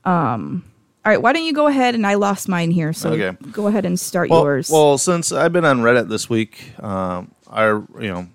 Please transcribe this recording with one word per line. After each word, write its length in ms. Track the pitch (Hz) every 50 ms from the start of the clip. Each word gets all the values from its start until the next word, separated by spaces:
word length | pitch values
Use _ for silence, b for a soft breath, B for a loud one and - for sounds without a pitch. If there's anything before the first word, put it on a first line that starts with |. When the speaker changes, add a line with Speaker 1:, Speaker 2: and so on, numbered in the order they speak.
| _
Speaker 1:
Um, 600 | 185 180 170 156 113 120 110 76 73 - 180 - - _ _ _ _ _ _ _
all 60 | 214
right, 100 | 208 -
why 100 | - 233
don't 120 | 277 330 320
you 80 | 320 285
go 120 | 302 294
ahead, 280 | 294 277 269 254 247 240
and 120 | 233 208
I 80 | 202 202
lost 320 | 202 202 202 202 190 - -
mine 220 | 185 170 170 165
here, 220 | 170 175 160 151
so 180 | 160 - - 160
Speaker 2:
Okay. 240 | 156 107 101 92 - - - -
Speaker 1:
go 160 | - 214 208
ahead 200 | 202 208 - -
and 120 | 180 180 180
start 300 | - - - 180 165 -
Speaker 2:
Well, 120 | 165 165
Speaker 1:
yours. 260 | 151 143 143 131 - -
Speaker 2:
well, 280 | 156 156 151 147 143 135
since 340 | - 180 180 170 160 -
I've 200 | - 135 151 175
been 120 | 170 180 165
on 160 | 151 135 123
Reddit 280 | 117 117 123 123 110 87
this 200 | 110 104 - -
week, 440 | 120 110 110 - - - - - - -
um, 480 | - 107 95 95 92 90 90 90 90 - _ _ _ -
our, 360 | - 110 110 107 107 104 - - - -
you 100 | 117 101
know 200 | 90 87 90 87